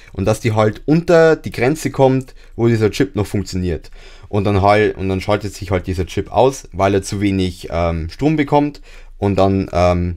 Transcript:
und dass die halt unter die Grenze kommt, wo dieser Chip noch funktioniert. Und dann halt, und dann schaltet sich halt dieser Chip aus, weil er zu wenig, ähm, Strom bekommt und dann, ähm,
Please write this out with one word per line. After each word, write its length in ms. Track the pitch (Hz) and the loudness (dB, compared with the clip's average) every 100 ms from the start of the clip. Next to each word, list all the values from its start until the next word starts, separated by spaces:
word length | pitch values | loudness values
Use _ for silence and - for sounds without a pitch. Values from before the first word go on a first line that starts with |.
| - | -16
und 140 | - 98 | -4 -2
dass 120 | 110 | 0
die 140 | 113 | 0
halt 300 | 107 110 104 - | 2 0 0 0
unter 480 | 165 170 170 160 | 0 4 6 6
die 160 | 156 196 | 4 -2
Grenze 400 | - 120 156 135 | -2 -2 0 -4
kommt, 460 | 117 135 131 123 - - | 2 2 2 -4 -14 -16
wo 140 | - 117 | -2 0
dieser 240 | 113 107 | 2 0
Chip 240 | - 139 - | 0 -2 -2
noch 100 | 98 | -4
funktioniert. 640 | 104 90 92 90 76 - - - - - | -4 -6 -6 -4 -6 -10 -20 -20 -20 -6
Und 160 | 104 | -2
dann 180 | 101 101 | 0 2
halt, 340 | 98 104 107 - | 4 4 2 0
und 120 | 95 | -4
dann 120 | 95 | -4
schaltet 340 | 90 104 101 | -2 -2 -2
sich 180 | - 90 | -10 -4
halt 160 | 95 - | -4 -2
dieser 180 | 90 82 | -6 -4
Chip 240 | - - | -6 -4
aus, 380 | 98 127 139 - | 2 2 0 -12
weil 240 | 85 98 | -2 0
er 80 | 101 | 0
zu 180 | - 101 | -2 -4
wenig, 460 | 101 95 92 85 - | -2 0 -2 -4 -8
ähm, 400 | 82 85 82 78 | -4 -2 -2 -6
Strom 260 | - 139 156 | -2 0 0
bekommt 440 | 143 147 147 143 - - - - | 2 0 0 -4 -18 -20 -20 -6
und 180 | 101 95 | -2 2
dann, 320 | 95 98 95 | 2 2 0
ähm, 440 | 87 90 87 87 | 0 2 2 -2